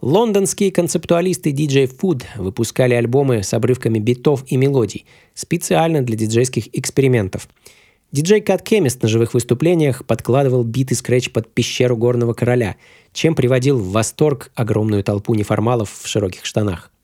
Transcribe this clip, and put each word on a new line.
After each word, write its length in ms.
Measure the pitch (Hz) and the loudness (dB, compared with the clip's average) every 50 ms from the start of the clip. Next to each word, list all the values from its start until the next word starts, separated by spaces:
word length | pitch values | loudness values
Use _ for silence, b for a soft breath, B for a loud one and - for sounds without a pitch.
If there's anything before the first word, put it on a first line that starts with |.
Лондонские 720 | - 113 143 196 240 240 202 202 196 185 - - 202 196 185 | 0 2 2 2 2 2 2 2 0 0 0 0 0 0 2
концептуалисты 800 | - 175 170 - 175 165 - 170 170 175 185 175 - - 165 143 | 0 -2 0 -2 -4 -2 0 0 0 2 0 -2 -2 -2 -4 -2
диджей 320 | 135 156 147 135 135 135 | 0 -2 0 2 2 2
Food 380 | 131 131 - - 190 170 127 - - - | 2 -2 -4 -2 -2 -2 -2 -4 -12 -12
выпускали 580 | - - 95 95 - 117 - - - 131 127 120 | -8 -8 -6 -2 -2 -4 -4 0 0 2 2 4
альбомы 480 | 120 120 117 117 139 143 135 127 110 98 | 2 0 2 2 2 2 2 0 0 0
с 100 | - - | -2 -2
обрывками 460 | 117 107 120 127 117 - 117 113 110 | -2 2 0 0 0 0 -2 -2 0
битов 460 | 104 117 123 127 - 156 147 123 131 | 0 0 -2 2 2 0 0 0 -2
и 100 | - 156 | -2 0
мелодий, 480 | 131 131 139 139 139 113 101 - - - b b b b b b | 2 2 2 2 2 0 0 -4 -10 -14 b b b b b b
специально 680 | - - _ - 175 - - 185 160 160 165 165 151 | -16 -6 _ -4 -4 -2 0 2 2 2 2 2 0
для 160 | 131 123 113 | 0 -2 -2
диджейских 580 | 104 113 107 110 117 123 131 127 123 107 - - | -2 -2 0 2 2 2 2 0 -4 -6 -4 -8
экспериментов. 760 | - 131 - - - 135 135 127 120 101 95 - - - - _ b b b b b b b b b b _ | -6 -6 -4 0 2 2 4 4 2 0 -2 -4 -8 -12 -12 _ b b b b b b b b b b _
Диджей 320 | - 139 151 170 208 214 208 | -4 -4 2 4 2 2 4
Кат 180 | 214 190 185 | 0 -2 -2
Кемист 420 | - - 226 214 180 131 - - - | 0 0 2 2 2 2 0 0 0
на 60 | 113 | 0
живых 240 | 107 117 117 110 - | 2 2 0 2 0
выступлениях 720 | 127 113 - 120 123 - 165 180 165 156 143 123 - - | -2 0 0 -2 0 2 2 2 4 2 2 0 -2 -2
подкладывал 600 | _ 113 104 - - 117 135 143 135 123 127 120 | _ -4 -4 0 0 2 2 2 2 2 0 0
бит 280 | 117 113 123 135 131 127 | 0 -2 -2 -2 -2 -2
и 20 | |
скретч 360 | 113 - - 123 127 123 - | -4 -2 0 0 0 0 0
под 180 | - 127 113 - _ | -4 -4 -6 -4 _
«Пещеру 420 | - 123 - - - 127 123 123 | -4 -4 -4 -2 0 0 0 0
горного 380 | 113 113 120 123 120 120 117 113 | 2 0 0 2 2 0 0 0
короля», 420 | - - 123 123 123 - 98 85 b b b b b b b b | 0 0 0 2 0 0 -2 -4 b b b b b b b b
чем 200 | - - 160 165 | -2 0 0 0
приводил 440 | - 131 120 131 131 127 143 143 127 | 2 2 2 2 2 2 2 0 0
в 120 | 101 92 | -2 -2
восторг 600 | 95 110 113 - - - 151 151 143 127 - - _ | -2 -2 -2 -2 -2 0 0 0 0 -2 -8 -16 _
огромную 480 | - 120 104 107 107 107 107 107 101 98 | -6 -4 -2 0 0 0 0 0 0 0
толпу 300 | - 104 101 101 - 120 | -2 -4 -4 -2 -2 -2
неформалов 680 | 110 104 - 110 104 104 113 123 117 107 101 - - - | -2 0 0 -2 0 0 0 0 0 -2 -6 -8 -14 -12
в 40 | |
широких 380 | - - 113 104 95 87 - - | -4 -4 -2 -2 -2 -6 -8 -14
штанах. 460 | - - 113 107 104 92 82 - - _ _ | -6 -4 -2 -2 -2 -4 -6 -10 -18 _ _